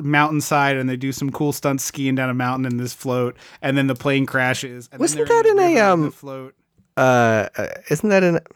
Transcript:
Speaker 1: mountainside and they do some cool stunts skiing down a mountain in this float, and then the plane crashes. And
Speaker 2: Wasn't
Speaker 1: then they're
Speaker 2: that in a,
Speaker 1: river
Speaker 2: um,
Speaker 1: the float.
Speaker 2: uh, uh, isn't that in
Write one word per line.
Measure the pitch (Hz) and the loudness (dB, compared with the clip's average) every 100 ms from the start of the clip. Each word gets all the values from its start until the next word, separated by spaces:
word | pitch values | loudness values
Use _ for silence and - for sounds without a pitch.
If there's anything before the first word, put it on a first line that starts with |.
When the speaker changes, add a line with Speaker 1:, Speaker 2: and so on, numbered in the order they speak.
Speaker 1:
mountainside | 143 151 151 151 - 147 139 135 | 0 2 2 0 0 0 2 0
and | 131 | -2
they | 127 | -4
do | 135 | -6
some | 127 139 | -6 -6
cool | - 147 | -2 -4
stunts | 143 147 139 | -2 -4 -4
skiing | - - 135 | -6 -4 -2
down | 131 131 | -2 -2
a | |
mountain | 127 123 131 131 | -2 -2 -4 -4
in | 120 | -4
this | 123 | -6
float, | - 131 123 123 - - - | -8 -6 -2 -4 -6 -18 -10
and | 143 139 | -4 0
then | 135 | 0
the | |
plane | 127 143 139 135 | -2 0 0 0
crashes. | 135 127 127 131 123 120 | -2 -2 -2 -6 -14 -18
And | 139 | -4
Speaker 2:
Wasn't | 285 - - | -2 -2 2
Speaker 1:
then | |
they're | 466 | 4
Speaker 2:
that | 440 | 4
in | 403 | 4
a, | 359 294 | 4 4
Speaker 1:
river | 202 | 4
Speaker 2:
um, | 175 | 4
Speaker 1:
the | 147 | 0
float. | - 139 135 131 - _ _ _ - | -6 -14 -14 -14 -20 _ _ _ 0
Speaker 2:
uh, | 131 123 117 110 98 - | 4 4 4 2 0 -6
uh, | 101 - - | -8 -10 -4
isn't | 147 214 | -2 2
that | 190 | 4
in | 180 165 - | 4 2 -4